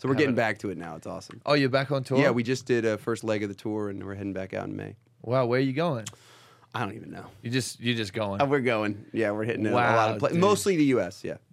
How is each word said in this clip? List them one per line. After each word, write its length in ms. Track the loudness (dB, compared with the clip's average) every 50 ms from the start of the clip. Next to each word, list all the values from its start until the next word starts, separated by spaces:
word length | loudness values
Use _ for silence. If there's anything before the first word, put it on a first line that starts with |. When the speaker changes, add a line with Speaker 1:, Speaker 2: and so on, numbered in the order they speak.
Speaker 1:
So 80 | -2 0
we're 60 | 2
Speaker 2:
have 40 | 2
Speaker 1:
getting 160 | 2 2 2
Speaker 2:
a 20 |
Speaker 1:
back 220 | 2 0 0 -2 -4
to 120 | -4 -6
it 60 | -6
now. 200 | -6 -8 -12 -12
It's 100 | -12 -12
awesome. 340 | -12 -12 -12 -12 -14 -16 -8 -2
Speaker 2:
Oh, 80 | 0 2
you're 140 | 4 4 4
back 240 | 2 0 0 0 -2
on 100 | -2 -2
tour? 160 | 0 2 4
Speaker 1:
Yeah, 120 | 4 4 4
we 100 | 2 0
just 240 | 0 -2 -2 0
did 180 | 0 2 2 2
a 140 | 2 0 0
first 240 | -2 -4 -4 -4 -2
leg 220 | -2 -2 -2 -2
of 40 | -4
the 60 | -6
tour, 360 | -6 -6 -4 -4 -4 -4 -4
and 120 | -6 -8 -10
we're 120 | -10 -10
heading 160 | -8 -6 -6 -6
back 220 | -6 -6 -6 -6
out 120 | -6 -6
in 80 | -6 -6
May. 220 | -8 -8 -10 -12 -16 _ _ _ _ -6
Speaker 2:
Wow, 240 | -2 0 0 2
where 140 | 2 2 2
are 20 | 2
you 100 | 2 0
going? 340 | 0 0 -2 -2 -4 -6 -10 -14 -18 -20 -20 -20 -20 -20 -20 -20 _ _ _ -6
Speaker 1:
I 60 | -6
don't 140 | -6 -6 -6
even 160 | -10 -12 -14
know. 140 | -14 -14 -14 -16 -18 -12
Speaker 2:
You 80 | -8 -2
just, 300 | -2 -2 -2 -2 -8 -6
you're 160 | -2 -2 0
just 160 | 0 -2 -4 -2
going. 300 | -2 -2 -2 0 0 2
Speaker 1:
Oh, 20 |
we're 160 | 2 2 2
going. 420 | 2 2 2 2 2 0 -2 -4 -8 -8 -2
Yeah, 160 | 0 0 0
we're 140 | 0 0 -2
hitting 200 | -2 -2 0 0
a, 40 | 2
a 20 | 2
lot 360 | 4 4 4 4 4 4 2
of 40 | 0
Speaker 2:
Wow, 20 | 0
Speaker 1:
pla-, 100 | 0 0
Speaker 2:
dude. 120 | 2 4
Speaker 1:
mostly 360 | 4 4 4 4 2 2 4
the 80 | 4 4
U 140 | 4 4 2
S, 240 | 2 0 -6 -8 -10
yeah. 120 | -10 -10 -10 _ _